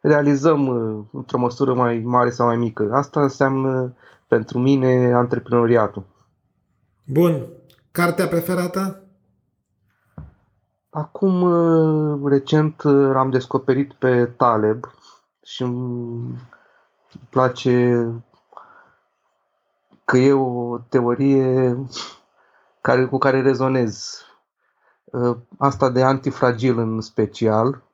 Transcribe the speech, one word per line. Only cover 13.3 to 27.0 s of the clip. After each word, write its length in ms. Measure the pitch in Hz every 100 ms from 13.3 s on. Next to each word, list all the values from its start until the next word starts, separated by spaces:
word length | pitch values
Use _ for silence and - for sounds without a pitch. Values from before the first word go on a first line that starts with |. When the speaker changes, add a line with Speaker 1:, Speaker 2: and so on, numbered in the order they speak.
Speaker 1:
descoperit 600 | 127 123 135 131 131 139
pe 320 | - 131 123 120
Taleb 580 | 120 123 113 107 110 - _ _ _ _ _
și 200 | - -
îmi 760 | 127 123 127 123 120 120 120 123 123 - _ _ _ _ _ - -
place 760 | 127 127 127 135 123 123 120 117 117 - _ _ - - - _ _ _ _ _ _ _ _ _ _ _ _
că 120 | - 131
e 160 | 131
o 460 | 139 131 123 120 120
teorie 1000 | 120 131 120 120 139 135 131 127 127 123 135 - - - _ _ _ _ _ _
care, 240 | - 127 131
cu 120 | 131
care 220 | 135 131
rezonez. 800 | 135 127 131 131 117 104 - - - _ _ _ _ _ _ _
Uh, 320 | _ - 123 120 - -
asta 320 | 139 - 135
de 120 | 123
antifragil 760 | 131 135 131 127 127 117 127 117
în 220 | 113 110